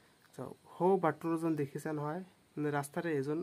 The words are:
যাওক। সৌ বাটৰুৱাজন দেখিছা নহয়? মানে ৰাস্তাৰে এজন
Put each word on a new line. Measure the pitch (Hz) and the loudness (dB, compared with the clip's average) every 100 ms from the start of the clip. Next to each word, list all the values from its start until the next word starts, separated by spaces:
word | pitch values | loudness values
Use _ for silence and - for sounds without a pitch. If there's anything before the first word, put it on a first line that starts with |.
| - _ - - | -20 _ -20 -12
যাওক। | 127 - - | -12 -12 -14
সৌ | - 175 190 | 2 4 6
বাটৰুৱাজন | 165 147 165 165 165 151 | 4 2 -2 0 0 0
দেখিছা | 143 151 160 | -2 -4 -6
নহয়? | 151 147 170 185 - _ | -4 -4 -6 -10 -18 _
মানে | - 147 | -4 -2
ৰাস্তাৰে | 143 139 175 170 | -2 -2 -4 -2
এজন | 143 135 156 | -2 0 -4